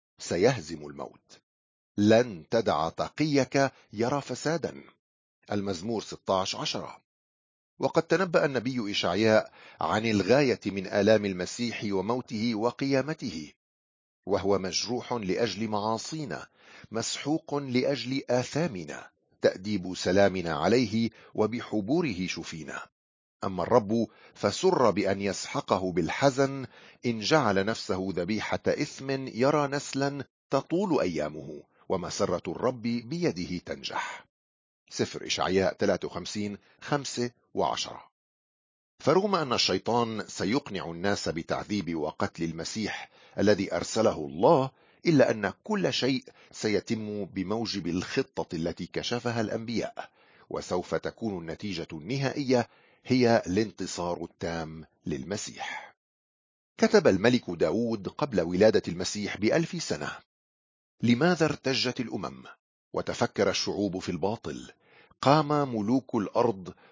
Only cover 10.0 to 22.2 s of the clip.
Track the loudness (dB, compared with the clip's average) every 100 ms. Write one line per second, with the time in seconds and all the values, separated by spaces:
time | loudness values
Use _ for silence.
10 | 2 2 4 4 4 0 -2 -4 -2 2
11 | 6 6 4 -4 -6 -4 -6 -4 -2 -2
12 | 0 -4 -4 -2 -2 0 0 0 0 0
13 | 0 -6 -8 -8 -12 -18 _ _ _ _
14 | _ _ -2 0 2 2 0 -4 -4 -6
15 | -4 -4 -2 0 0 -2 -4 -2 -2 -2
16 | -4 -8 -8 -10 -12 _ -20 -20 -8 -4
17 | -4 -4 -2 -4 -2 -6 0 0 0 -2
18 | -4 -4 0 0 0 -2 -2 -4 -8 -12
19 | -14 _ _ _ 2 2 -2 -2 -2 -4
20 | 2 6 6 4 -2 0 4 4 4 0
21 | -2 -4 -12 -2 0 -2 -4 -4 0 0
22 | 0 -2